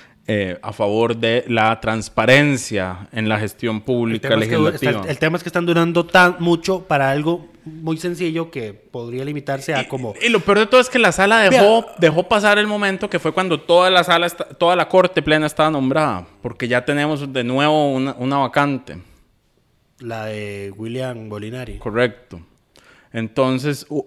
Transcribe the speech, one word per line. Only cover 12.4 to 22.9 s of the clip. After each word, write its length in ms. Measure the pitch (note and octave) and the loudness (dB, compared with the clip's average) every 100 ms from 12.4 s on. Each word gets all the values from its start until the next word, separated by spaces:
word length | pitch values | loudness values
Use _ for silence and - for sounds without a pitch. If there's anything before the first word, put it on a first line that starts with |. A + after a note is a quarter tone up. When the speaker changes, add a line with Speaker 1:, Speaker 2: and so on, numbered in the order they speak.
| G#3 G#3 | 4 4
Speaker 1:
el 100 | G#3+ | 2
momento 420 | G#3 G3+ F#3+ G#3 | -2 -2 -2 -4
que 100 | F3 | -4
fue 140 | D#3+ | -2
cuando 260 | F#3 F#3 D3 | -2 -2 -2
toda 300 | - E3+ F#3 | 4 4 6
la 140 | F3+ | 4
sala 200 | F3 E3+ E3+ | 4 2 0
está, 180 | - | -4
toda 300 | - - E3+ F3+ | -12 0 2 2
la 100 | - | 4
corte 340 | F#3 F3+ F3+ | 4 4 2
plena 240 | D3+ D#3 | 2 2
estaba 240 | D3+ - D#3 | 2 0 0
nombrada, 540 | D3 C3 D3+ D3+ F#2 E2+ _ | 2 0 0 0 -2 -10 _
porque 260 | A#2+ A2 A#2+ | -12 -8 -2
ya 140 | B2 | 0
tenemos 460 | B2+ C#3+ D3 D3 C#3+ | 0 -2 -2 -4 -4
de 100 | C3 | -4
nuevo 480 | A#2+ C3 D3 D#3 C#3+ | -2 0 2 2 0
una, 220 | C3 C3+ B2 | 0 -4 -4
una 200 | C3 C#3 | -4 -2
vacante. 600 | B2+ D3 C#3+ C3 - E2 - _ _ _ _ _ _ _ _ _ | 0 0 0 -2 -10 -18 -18 _ _ _ _ _ _ _ _ _
Speaker 2:
La 260 | A#2 A2+ | -12 -10
de 480 | A2 G#2+ G#2 G2+ G2+ G2 | -8 -8 -10 -10 -12 -10
William 500 | A2+ B2+ B2+ A#2 A2 | -10 -8 -8 -10 -12
Molinari. 500 | G#2 G#2+ B2+ A#2 G2 | -12 -10 -12 -12 -12
Speaker 1:
Correcto. 600 | A2+ A2 B2 - _ F2 D#2+ _ _ _ _ | -4 0 0 -2 _ -20 -20 _ _ _ _